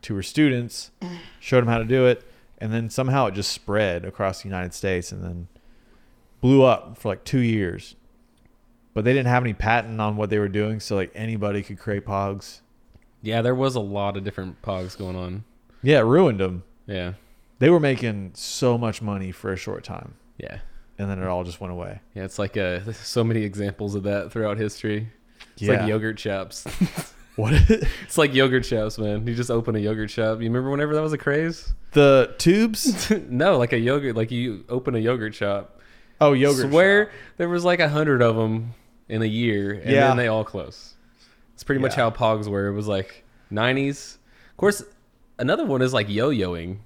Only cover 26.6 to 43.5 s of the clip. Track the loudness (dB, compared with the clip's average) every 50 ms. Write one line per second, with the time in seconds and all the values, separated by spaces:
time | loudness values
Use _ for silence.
26.6 | -12 -10 -2 -2 -2 -2 -2 -10 -14 -14 -18 -20 -20 _ _ -4 0 2 6 6
27.6 | 8 8 6 4 4 0 -2 -2 -12 -4 2 2 2 4 6 4 4 6 4 2
28.6 | 0 0 -2 -2 -2 -2 -4 -4 -4 -2 -2 -2 -4 -4 -4 -4 -2 0 0 -2
29.6 | 0 0 -2 -2 -2 -2 -2 -2 -4 -6 -4 -2 -2 -2 -2 -2 -2 -2 -2 -2
30.6 | -2 -2 -2 -2 -2 0 0 0 0 -2 -4 -2 -2 0 0 0 0 -2 -6 -6
31.6 | -6 -6 -6 -6 -6 2 6 8 8 10 10 8 6 4 0 2 4 4 6 6
32.6 | 4 2 0 0 0 0 0 0 0 0 0 -2 -2 -4 -2 2 2 4 4 4
33.6 | 2 2 2 0 2 2 0 0 -2 -2 -2 -2 -2 -2 -2 -4 -4 -4 -6 -10
34.6 | -10 -6 -6 -4 -4 -2 -2 0 0 0 0 -2 -4 -8 -6 -4 -2 -2 -2 -2
35.6 | -4 -10 -20 -20 -20 -20 -20 -20 -20 _ 0 4 4 4 6 6 4 4 4 2
36.6 | 0 4 6 6 6 6 6 4 4 2 -4 -20 -20 -20 -6 _ -4 -2 -2 0
37.6 | 2 2 2 4 2 2 2 2 2 2 4 4 4 4 4 2 0 0 -2 -2
38.6 | -4 -8 -12 -16 _ _ _ _ _ _ -4 -2 -2 -2 0 0 0 0 0 0
39.6 | -2 -4 -6 -6 -2 2 4 4 6 4 4 2 0 0 0 -2 -2 -4 -8 -10
40.6 | -10 -10 -14 -20 -20 -20 -20 _ _ _ _ _ _ _ _ _ _ _ _ -20
41.6 | -4 -2 -2 0 0 0 2 2 0 0 0 0 0 2 2 0 -2 -4 -2 -2
42.6 | -2 -2 -2 -4 -4 -2 -2 -2 -4 -6 -12 -20 _ -20 _ _ _ _